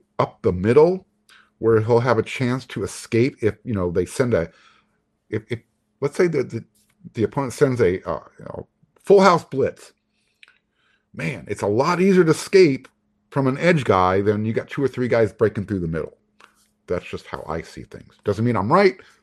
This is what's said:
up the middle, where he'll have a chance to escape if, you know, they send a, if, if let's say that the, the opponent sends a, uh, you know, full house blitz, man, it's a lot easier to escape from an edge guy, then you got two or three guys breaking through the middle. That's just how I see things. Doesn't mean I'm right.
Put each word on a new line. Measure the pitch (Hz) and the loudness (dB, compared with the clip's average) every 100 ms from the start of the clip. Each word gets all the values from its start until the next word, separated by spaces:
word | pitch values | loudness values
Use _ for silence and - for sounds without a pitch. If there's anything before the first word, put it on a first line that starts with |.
| _ - | _ -4
up | - - | -4 -4
the | 107 | -4
middle, | 90 104 131 170 185 - _ _ _ _ - | -2 2 4 4 2 -10 _ _ _ _ -4
where | 117 110 | 2 2
he'll | 107 117 | 2 2
have | 127 110 | 2 0
a | |
chance | 107 - 123 127 - | -2 -4 -4 -4 -8
to | 120 | -10
escape | 95 - - 113 135 - | -10 -10 -2 0 0 0
if, | 107 - | -4 -4
you | 127 | -6
know, | 101 90 | -4 -2
they | 90 87 | -2 -4
send | - 123 | -4 -2
a, | 95 82 _ _ _ _ _ _ _ _ | -2 -2 _ _ _ _ _ _ _ _
if, | 107 - | -10 -8
if | 110 _ _ _ - | -12 _ _ _ -8
let's | 143 - | -6 -2
say | 175 | 0
that | 156 - | -2 -4
the, | 113 - _ _ _ - | -8 -14 _ _ _ -12
the | 120 | -4
opponent | 101 139 131 | -4 -4 -6
sends | - 139 120 | 0 0 2
a, | 92 92 87 | 0 0 -6
uh, | 71 - - | -10 -12 -20
you | |
know, | - - - _ _ _ | -16 -16 -18 _ _ _
full | - 196 | 4 6
house | 196 170 | 6 4
blitz, | - 135 95 - - _ _ _ _ _ _ _ _ _ _ _ _ | 0 -4 -4 -4 -18 _ _ _ _ _ _ _ _ _ _ _ _
man, | 120 156 110 107 | -10 -10 -8 -10
it's | 101 | -6
a | 101 | -2
lot | 110 156 175 | 0 0 2
easier | 196 185 | 4 4
to | 160 | 4
escape | 147 - 190 165 131 - _ _ _ _ | 2 2 4 4 2 -8 _ _ _ _
from | 143 135 | -4 -2
an | 135 | 0
edge | 165 165 | 0 0
guy, | 110 95 92 98 | 2 2 4 2
then | 101 104 | 0 0
you | 110 | -2
got | 113 - | -4 -6
two | - | -4
or | 131 | -4
three | - 123 | -4 -2
guys | 117 104 | 0 0
breaking | - 110 107 92 | 0 -2 -2 -6
through | 98 | -6
the | 82 | -4
middle. | 80 - - _ _ _ _ _ _ - | -6 -8 -14 _ _ _ _ _ _ -8
That's | 87 | -8
just | - 90 - | -8 -14 -12
how | - - | -12 -8
I | 80 | -10
see | - - | -10 -16
things. | 58 - - _ | -18 -20 -20 _
Doesn't | - 101 | -4 -2
mean | 120 107 | -2 -2
I'm | 104 | 0
right. | 180 196 - - _ | 2 2 0 -14 _